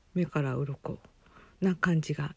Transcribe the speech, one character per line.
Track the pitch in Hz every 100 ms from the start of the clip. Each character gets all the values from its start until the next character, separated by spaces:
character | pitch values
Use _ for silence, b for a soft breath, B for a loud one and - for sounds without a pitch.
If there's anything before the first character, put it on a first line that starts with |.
| _
目 | 180 165
か | 151
ら | 139 127
鱗 | 143 135 - - - _ B B B B
な | 190 175
感 | 180 165
じ | 151
が | 147 147